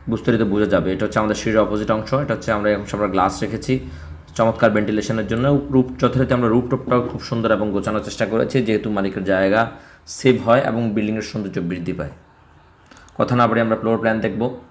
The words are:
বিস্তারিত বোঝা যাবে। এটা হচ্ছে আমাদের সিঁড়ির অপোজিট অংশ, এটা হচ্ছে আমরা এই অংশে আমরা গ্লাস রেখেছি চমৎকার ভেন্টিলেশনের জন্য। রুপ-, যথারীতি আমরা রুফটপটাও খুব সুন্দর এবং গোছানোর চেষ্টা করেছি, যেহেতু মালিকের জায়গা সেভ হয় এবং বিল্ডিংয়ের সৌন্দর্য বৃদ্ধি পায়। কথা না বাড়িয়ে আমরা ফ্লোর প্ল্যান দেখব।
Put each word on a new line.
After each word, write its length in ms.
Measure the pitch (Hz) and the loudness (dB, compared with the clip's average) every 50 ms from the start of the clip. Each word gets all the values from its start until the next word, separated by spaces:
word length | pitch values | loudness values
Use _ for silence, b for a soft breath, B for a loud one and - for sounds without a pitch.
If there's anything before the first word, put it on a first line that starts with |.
| - - | -6 -6
বিস্তারিত 340 | 113 110 - - 117 110 | -4 -2 0 0 2 2
বোঝা 240 | 110 101 95 104 107 | 2 2 2 2 2
যাবে। 280 | 95 98 90 78 92 95 | 2 2 2 0 0 -2
এটা 120 | 95 110 | -2 -2
হচ্ছে 140 | 104 - 113 | -2 0 0
আমাদের 160 | 107 107 107 | 0 0 0
সিঁড়ির 260 | - - 117 110 110 | -2 -2 0 2 2
অপোজিট 300 | 107 - 107 107 107 104 | 2 2 0 -2 -2 0
অংশ, 220 | 110 110 110 - - | -2 -2 -2 -2 -2
এটা 200 | 135 147 - 117 | -2 -2 -2 -4
হচ্ছে 180 | 107 - - | -4 -2 -2
আমরা 180 | 110 104 104 104 | -2 0 2 0
এই 60 | 104 | 0
অংশে 200 | 98 104 - - | 0 -2 -4 -4
আমরা 120 | 101 104 98 | -2 -2 0
গ্লাস 340 | 92 95 90 95 95 - | 2 2 2 2 0 -2
রেখেছি 380 | 117 104 113 107 - - 127 131 B B B B B B B B B - - | -4 -6 -6 -6 -4 -2 -4 -4 B B B B B B B B B -8 -2
চমৎকার 360 | - 113 113 110 - 123 113 | 0 2 2 2 2 2 2
ভেন্টিলেশনের 560 | 104 107 107 104 107 107 101 - 113 113 107 98 | 4 2 0 0 0 -2 -2 -2 -2 -4 -4 -2
জন্য। 340 | 110 113 127 139 143 139 143 - | -2 0 2 2 2 2 0 2
রুপ-, 300 | 135 131 127 127 - - | 2 2 2 2 0 0
যথারীতি 340 | 127 123 123 127 135 - 131 | 0 0 2 0 0 2 2
আমরা 160 | 123 123 117 | 2 2 2
রুফটপটাও 520 | 110 123 123 123 135 127 - - 123 123 | 2 2 2 0 -2 -4 -2 0 0 0
খুব 200 | 117 - - - | 0 -2 -6 -8
সুন্দর 300 | - - - 113 110 113 | -8 -6 -4 -2 0 2
এবং 200 | 110 98 107 107 | 2 2 0 0
গোছানোর 320 | 98 101 95 113 107 107 104 | -2 -2 -2 -2 -2 -2 -4
চেষ্টা 220 | 104 98 - 113 | -6 -4 -4 -2
করেছি, 360 | 98 107 113 123 110 - 135 | 0 0 0 0 0 0 0
যেহেতু 280 | 123 107 110 104 - 113 | 2 2 0 0 0 -2
মালিকের 340 | 107 98 98 98 92 101 92 | -2 -2 -2 -2 -4 -4 -2
জায়গা 480 | 95 95 92 98 98 98 110 117 113 B B B B B B B | 0 2 2 4 4 4 2 2 0 B B B B B B B
সেভ 360 | - - - - 131 123 107 95 | -16 -8 0 4 4 4 4 4
হয় 180 | 113 117 127 | 4 4 4
এবং 300 | - - 113 117 117 113 | 4 2 0 0 -2 -2
বিল্ডিংয়ের 300 | 104 110 104 104 110 110 | 0 0 0 0 -2 -4
সৌন্দর্য 380 | 104 - - 110 104 98 90 98 | -6 -6 -6 -8 -6 -6 -6 -4
বৃদ্ধি 340 | 90 85 90 90 85 90 85 | -4 -4 -4 -6 -6 -6 -6
পায়। 160 | - 78 71 - - - _ _ _ _ _ _ - - _ _ _ B B B B B B - - | -6 -6 -8 -10 -14 -20 _ _ _ _ _ _ -20 -20 _ _ _ B B B B B B -4 -2
কথা 180 | 113 - 123 | 0 2 4
না 120 | 123 120 113 | 4 4 4
বাড়িয়ে 180 | 113 113 117 | 4 2 2
আমরা 100 | 113 110 | 2 2
ফ্লোর 220 | 110 - 113 113 110 | 0 2 0 0 2
প্ল্যান 220 | 113 113 110 110 | 2 2 0 0
দেখব। 400 | 107 110 95 104 117 123 123 - - - | 0 -2 -2 -2 -2 -4 -4 -8 -14 -20